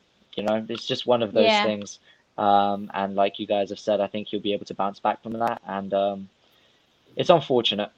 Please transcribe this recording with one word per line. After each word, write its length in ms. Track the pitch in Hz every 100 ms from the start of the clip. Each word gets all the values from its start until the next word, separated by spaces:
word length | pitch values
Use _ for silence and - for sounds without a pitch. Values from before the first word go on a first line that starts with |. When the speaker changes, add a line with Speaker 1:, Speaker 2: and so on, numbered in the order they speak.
| _ _ _
Speaker 1:
you 80 | -
know. 240 | 104 110 110
It's 180 | 113 -
just 200 | 127 120
one 160 | 120
of 100 | 107
those 120 | 113
Speaker 2:
Yeah. 200 | - 107
Speaker 1:
things. 360 | 107 104 101 - _ _ _ -
Um, 540 | 104 101 101 101 104
and 200 | 98 98
like 240 | 98 104 -
you 80 | 104
guys 240 | 104 95
have 80 | 101
said, 220 | - 101
I 80 | 98
think 180 | 107 104
he'll 140 | 104
be 120 | 101
able 120 | 101
to 100 | -
bounce 240 | 95 98 98
back 240 | 107 104
from 120 | 113
that. 280 | 113 117 117 92
And, 260 | 98 98
um, 340 | 98 101 98 98 _ _ _ _ _ _ _ _
it's 160 | - 143
unfortunate 600 | 170 - 123 113 101 104